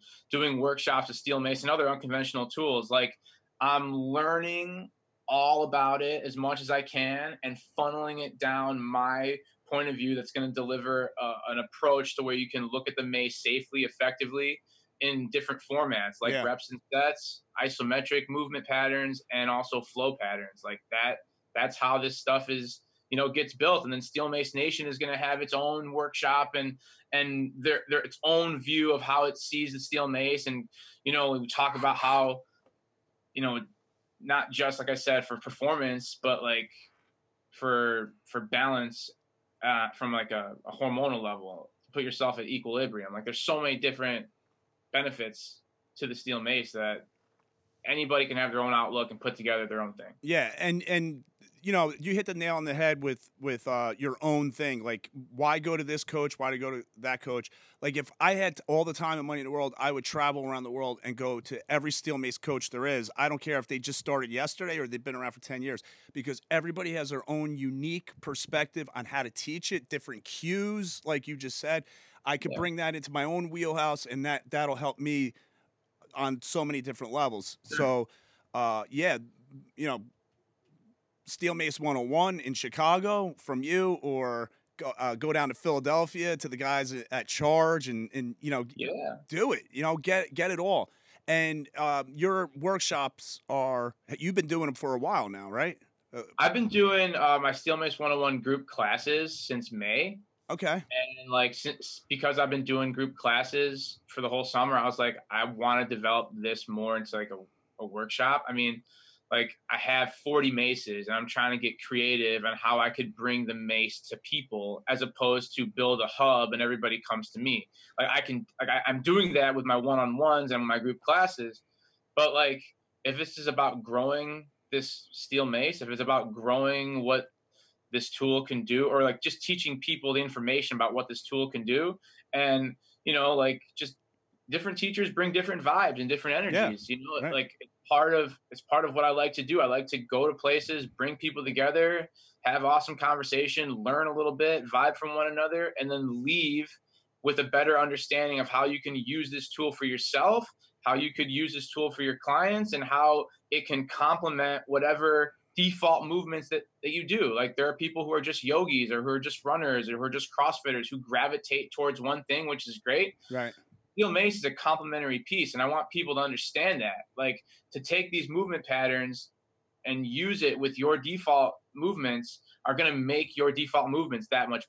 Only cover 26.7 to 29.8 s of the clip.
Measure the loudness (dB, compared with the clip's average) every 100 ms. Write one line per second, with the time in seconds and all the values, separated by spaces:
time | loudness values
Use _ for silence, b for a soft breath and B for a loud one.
26.7 | -6 b b b 0 0 0 -2 -2 2
27.7 | 2 2 0 0 -2 2 4 4 0 -2
28.7 | 2 4 2 2 2 2 0 -6 -4 -4
29.7 | -6